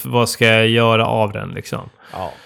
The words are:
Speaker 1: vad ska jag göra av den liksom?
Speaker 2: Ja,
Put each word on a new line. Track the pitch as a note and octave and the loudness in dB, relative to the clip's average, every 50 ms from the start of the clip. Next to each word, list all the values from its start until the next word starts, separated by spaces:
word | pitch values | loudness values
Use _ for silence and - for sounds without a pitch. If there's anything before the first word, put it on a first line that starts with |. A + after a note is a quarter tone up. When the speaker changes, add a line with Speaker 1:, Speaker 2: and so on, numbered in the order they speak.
| - | -6
Speaker 1:
vad | B2+ A#2+ A#2+ A#2 - | -2 0 0 0 0
ska | - - A#2+ | 0 2 4
jag | A2+ A2+ A2 A2+ | 4 4 4 4
göra | A2+ A2+ A#2 A#2 A2+ A2+ A2 - | 4 2 4 4 4 4 2 2
av | - A2+ A2+ G#2+ G2+ | 0 0 0 -2 -2
den | G#2 G#2+ G2+ F2+ | -4 -8 -12 -12
liksom? | F2+ G2+ G2 - - - - - _ _ - - | -12 -12 -12 -10 -10 -10 -12 -14 _ _ -20 -16
Speaker 2:
Ja, | - F#2 F#2 D#2+ - - - | -12 -12 -12 -12 -12 -16 -18